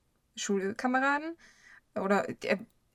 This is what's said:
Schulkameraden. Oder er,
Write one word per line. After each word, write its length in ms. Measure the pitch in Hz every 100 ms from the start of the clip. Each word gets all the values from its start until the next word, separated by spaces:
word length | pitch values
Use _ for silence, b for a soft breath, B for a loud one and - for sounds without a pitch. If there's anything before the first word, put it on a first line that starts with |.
| _ _ _ -
Schulkameraden. 1000 | - 196 190 226 254 254 269 285 320 339 b b b b _ -
Oder 280 | 190 202 - -
er, 160 | - 190 - _ _